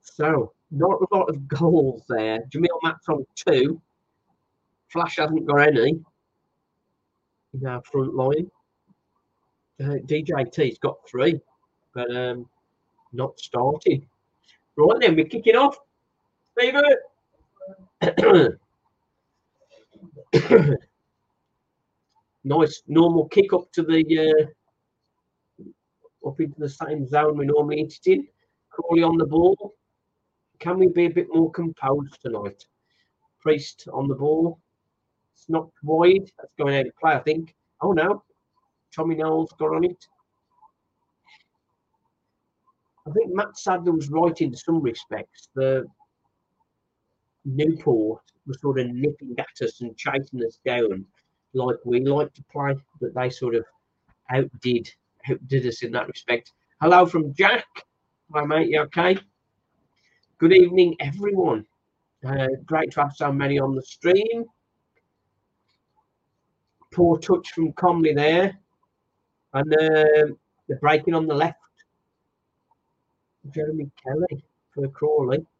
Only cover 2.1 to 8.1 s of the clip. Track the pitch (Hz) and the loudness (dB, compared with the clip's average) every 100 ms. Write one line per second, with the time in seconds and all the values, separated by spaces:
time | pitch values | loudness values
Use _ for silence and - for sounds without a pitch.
2.1 | 117 110 110 123 143 170 170 165 160 - | -4 -2 -6 -8 -4 -4 -2 -4 -6 -6
3.1 | 151 131 - - 143 139 165 _ _ _ | -6 -6 -8 0 2 2 -2 _ _ _
4.1 | _ _ _ _ _ _ _ _ 170 165 | _ _ _ _ _ _ _ _ -6 -6
5.1 | - 156 160 143 143 147 135 123 165 - | -4 -2 -2 0 4 4 4 2 0 -10
6.1 | _ _ _ _ _ _ _ _ _ _ | _ _ _ _ _ _ _ _ _ _
7.1 | _ _ _ _ 135 131 127 - 139 131 | _ _ _ _ -12 -10 -10 -6 -4 -4